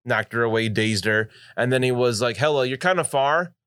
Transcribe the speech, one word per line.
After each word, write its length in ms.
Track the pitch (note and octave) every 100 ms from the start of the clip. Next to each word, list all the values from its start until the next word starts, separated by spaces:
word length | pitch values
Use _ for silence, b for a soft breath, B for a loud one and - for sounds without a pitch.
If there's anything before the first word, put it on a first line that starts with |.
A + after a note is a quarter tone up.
knocked 280 | A#2+ A2 G#2+
her 100 | A#2
away, 240 | A#2 A2 A2+
dazed 360 | G#2 A2 G#2+
her, 240 | G2+ G#2+ A2 B B -
and 160 | A#2+
then 100 | B2+
he 80 | B2+
was 320 | B2 B2 G#2+
like, 140 | A#2+ G#2+
"Hela, 280 | D3+ C#3+
you're 120 | B2+ C3
kinda 240 | F#3 F#3
far, 520 | D#3 C#3+ C#3 D#3 F3 -